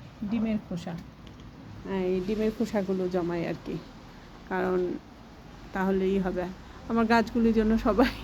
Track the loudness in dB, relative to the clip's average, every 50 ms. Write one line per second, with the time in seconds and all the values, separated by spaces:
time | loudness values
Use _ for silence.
0 | -18 -18 -12 -8 -4 -2 0 0 2 2 0 -2 -2 -4 -6 -6 -6 -6 -8 -8
1 | -10 -14 -16 -18 -18 -16 -16 -16 -16 -16 -16 -16 -16 -16 -14 -12 -6 -4 -2 0
2 | 2 2 2 0 0 0 0 2 2 0 2 0 0 0 0 0 2 2 0 0
3 | 0 0 0 0 0 0 0 0 -2 -2 -4 -4 -6 -6 -6 -6 -8 -10 -16 -18
4 | -18 -18 -18 -18 -18 -18 -18 -14 -8 -4 -2 0 0 2 2 2 0 0 -2 -6
5 | -8 -14 -20 -20 -20 -20 -20 -18 -18 -18 -18 -18 -12 -6 -2 0 2 2 2 4
6 | 2 2 2 2 2 0 0 -2 -4 -4 -6 -12 -14 -16 -16 -12 -6 0 2 2
7 | 4 6 6 4 4 4 2 4 4 6 6 6 6 6 4 4 4 4 6 6
8 | 4 4 4 2